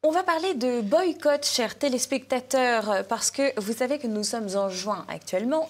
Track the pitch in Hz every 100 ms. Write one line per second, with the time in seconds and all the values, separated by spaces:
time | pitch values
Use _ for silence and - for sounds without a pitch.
0 | 311 330 359 330 370 302 247 247 208 311
1 | 370 330 294 285 294 - 220 - 285 247
2 | - 269 - 254 247 269 254 233 202 196
3 | 196 226 - - 277 - 196 226 254 285
4 | 247 208 208 233 208 196 196 185 196 196
5 | - 160 - 185 226 311